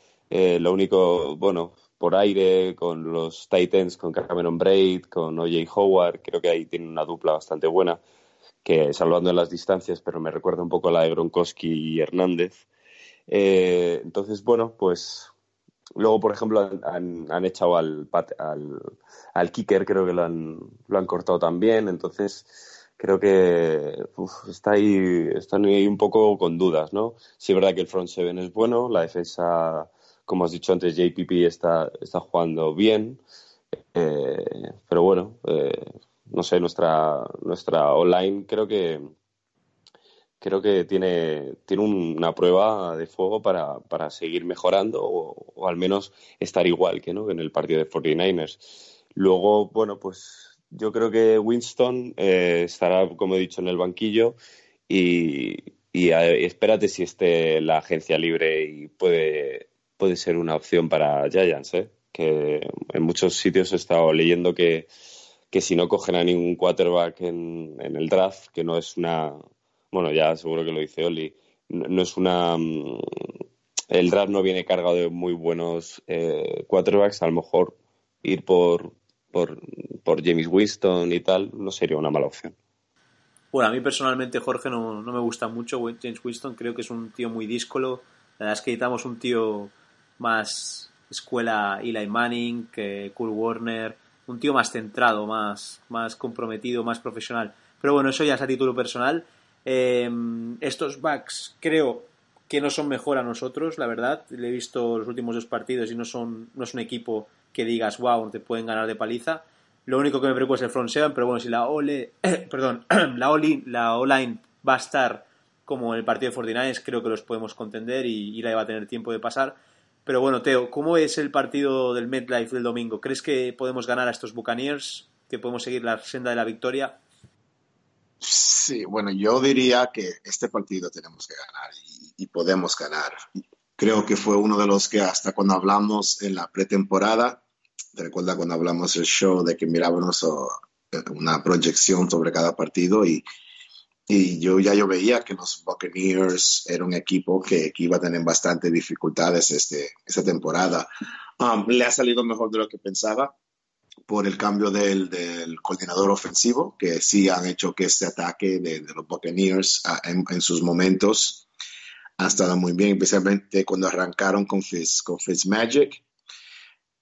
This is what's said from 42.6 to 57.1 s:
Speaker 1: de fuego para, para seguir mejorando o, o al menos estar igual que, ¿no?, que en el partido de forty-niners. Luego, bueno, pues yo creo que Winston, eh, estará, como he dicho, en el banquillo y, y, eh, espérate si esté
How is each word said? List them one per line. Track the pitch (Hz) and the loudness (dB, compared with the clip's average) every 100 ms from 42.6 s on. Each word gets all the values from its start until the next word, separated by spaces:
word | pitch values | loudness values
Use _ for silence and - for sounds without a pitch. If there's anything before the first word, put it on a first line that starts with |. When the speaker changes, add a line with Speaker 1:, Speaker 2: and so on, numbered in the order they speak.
| 107 107 87 82 | 4 2 -4 -6
Speaker 1:
de | 82 | -8
fuego | - 95 107 | -4 -2 0
para, | 98 92 73 67 | 0 0 -2 -8
para | - 82 76 | -8 -6 -6
seguir | - 82 85 | -8 -6 -4
mejorando | 85 87 90 98 104 120 | -4 -2 2 2 0 -2
o, | - 90 80 - - | -4 -4 -6 -12 -18
o | - 92 | -6 -4
al | 87 | -2
menos | 92 101 98 _ - _ | 0 0 -2 _ -20 _
estar | 90 95 87 | -4 2 2
igual | 85 90 87 | 4 2 0
que, | - | -6
¿no?, | 92 107 | -6 -4
que | |
en | 85 | -4
el | 80 | -4
partido | 78 78 80 | -4 0 0
de | 78 | 0
forty-niners. | 82 80 78 90 90 78 - - - - - _ | -2 0 2 2 0 -4 -10 -20 -20 -20 -20 _
Luego, | - 95 92 98 104 101 | 0 4 4 4 4 2
bueno, | 110 110 101 | 0 -2 -2
pues | 98 92 - - - _ _ - | -10 -12 -20 -20 -20 _ _ -6
yo | 107 | -4
creo | 113 113 | 0 0
que | 110 113 110 | 4 6 6
Winston, | 107 120 120 - 127 127 123 - | 4 0 -2 0 0 0 -6 -2
eh, | 95 92 87 85 | 2 4 4 2
estará, | 87 - 90 92 95 85 | 0 0 2 4 2 0
como | 95 95 | 0 0
he | |
dicho, | 92 - | -2 -4
en | 92 | -4
el | 90 | -2
banquillo | 90 90 110 107 117 120 - - _ _ _ | -2 -2 -2 2 2 0 -16 -20 _ _ _
y, | 95 90 87 80 71 55 50 - _ _ | 2 4 2 0 -2 -6 -8 -14 _ _
y, | 90 87 | 2 4
eh, | 82 85 82 87 | 6 6 4 2
espérate | - 104 110 101 | 0 2 4 2
si | - | 0
esté | 87 | -6